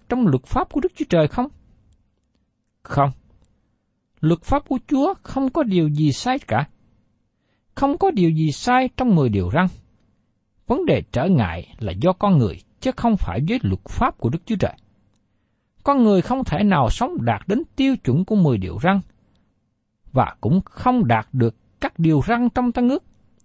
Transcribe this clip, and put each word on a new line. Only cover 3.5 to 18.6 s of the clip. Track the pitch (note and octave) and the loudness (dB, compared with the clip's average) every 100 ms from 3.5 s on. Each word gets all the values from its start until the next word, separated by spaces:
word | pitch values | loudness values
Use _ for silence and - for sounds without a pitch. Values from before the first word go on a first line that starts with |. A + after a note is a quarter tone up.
| _ _ _ _ _ _ _ | _ _ _ _ _ _ _
Luật | D#3 E3 | -2 0
pháp | - C#4 - | 0 -2 -2
của | C4 - | -8 -2
Chúa | C#4 D4 F#4+ | -2 0 -4
không | - - C4+ | -8 -4 -2
có | E4+ | -2
điều | B3+ F3+ D#3 | 0 0 0
gì | D3 D3+ | 0 0
sai | - B3 C4+ | 0 -4 -6
cả. | - A2 C#3+ _ _ _ _ _ _ _ _ _ _ - | -2 -4 -4 _ _ _ _ _ _ _ _ _ _ -4
Không | C#4 D4 | -2 0
có | G4 | 0
điều | D4 E3+ | 2 2
gì | D#3 D#3 | 2 -2
sai | C#3 - B3 B3+ - | -2 0 0 0 -2
trong | B3+ F3 | 0 2
mười | C3 | 2
điều | G2+ F2+ | 0 -2
răn. | C3+ F#3 - _ _ _ _ _ _ _ _ - | 0 0 -4 _ _ _ _ _ _ _ _ -6
Vấn | C4 E4+ | -2 0
đề | C3 - | 0 -2
trở | A#2+ D#3+ | -2 0
ngại | E3+ F#2+ E2+ - - | 2 0 -4 -12 -10
là | G#2 F2 | -10 -2
do | D#3 | -2
con | F#3 G#3 E3+ | 0 2 2
người, | G#2+ - - _ | 2 -4 -16 _
chứ | C4 B3+ | -6 -2
không | A#3+ G#3 | -2 0
phải | - F#2+ D#3 | -2 -2 -2
với | B3 | -2
luật | G2+ F#2 - | -2 -4 -6
pháp | - B3+ - | -4 -4 -2
của | A#2+ | -4
Đức | D#3 - | -4 -4
Chúa | F#3 | -4
Trời. | - - _ _ _ _ _ _ _ _ _ _ | -4 -6 _ _ _ _ _ _ _ _ _ _
Con | - C#4+ | 0 2
người | A3 G3 | 4 4
không | - C4 | 0 -4
thể | A#3+ D3+ | -2 0
nào | G#3 E3+ A2+ | 2 2 2
sống | - C4+ F4 A#2 | 0 -4 -2 -2
đạt | G#2+ - | -2 -2
đến | G#3+ E4 - | -4 -4 -2
tiêu | C4+ B3+ | 0 0
chuẩn | - C3 F#3+ | 0 0 2
của | G#3+ | 2
mười | D#3+ | 2
điều | A2+ | 2